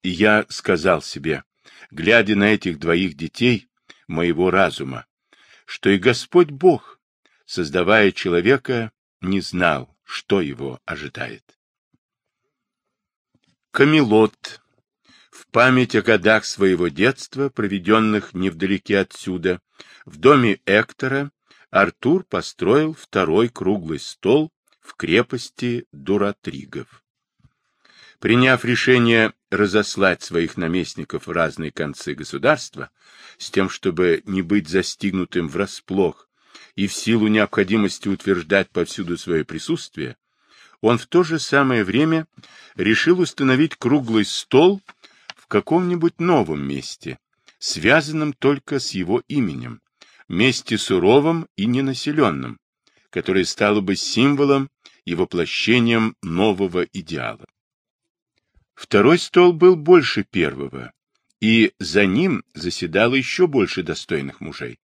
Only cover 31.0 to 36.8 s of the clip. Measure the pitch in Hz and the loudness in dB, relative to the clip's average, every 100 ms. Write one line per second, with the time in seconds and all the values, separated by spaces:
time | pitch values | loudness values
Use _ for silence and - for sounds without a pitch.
31 | 76 78 - 85 80 - 78 - 76 69 | -12 -12 -6 -4 -4 -4 -12 -8 -10 -8
32 | - 71 73 69 117 151 - - 69 _ | -12 -12 -10 -4 -2 -2 -4 -16 -16 _
33 | _ _ - _ - - 95 - 98 85 | _ _ -20 _ -6 -4 -4 -4 -6 -2
34 | 90 82 - 95 85 104 78 92 87 - | 0 0 -2 -6 -2 -2 0 -4 -4 -6
35 | 101 95 87 90 82 87 101 - _ 95 | -6 -4 -4 -6 -6 -6 -6 -8 _ -2
36 | 87 - _ _ _ - - - | -2 -2 _ _ _ -20 -18 -6